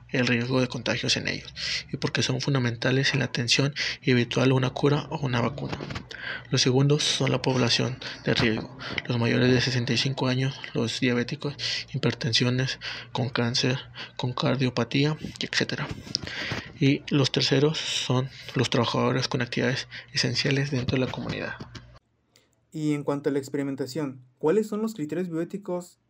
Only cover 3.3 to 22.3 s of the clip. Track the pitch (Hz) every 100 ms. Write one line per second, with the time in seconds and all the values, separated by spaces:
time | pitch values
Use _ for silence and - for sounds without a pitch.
3.3 | - 120 - 139 - - - 139 123 120
4.3 | 131 131 131 127 - 143 147 - 160 135
5.3 | 120 120 - 139 - - - - - -
6.3 | - - 135 135 127 143 147 - - 135
7.3 | 131 139 127 117 - 123 127 - - -
8.3 | - 117 110 - - - - - 120 117
9.3 | 123 123 127 127 127 120 117 135 135 131
10.3 | 127 135 - - - 113 - 127 120 120
11.3 | 170 143 - - - - 131 127 - 143
12.3 | 113 123 127 131 - - - - 131 127
13.3 | 120 120 120 131 135 - - - - 127
14.3 | - 131 131 127 120 117 139 147 156 -
15.3 | - - - - - - - - - -
16.3 | - - - - - 135 147 - 147 127
17.3 | 135 127 135 151 160 - - - 127 135
18.3 | - - 131 117 127 117 127 120 131 -
19.3 | 127 120 131 123 127 - - - - 131
20.3 | 123 147 135 143 135 127 135 123 - 113
21.3 | 104 - - - - - - _ _ _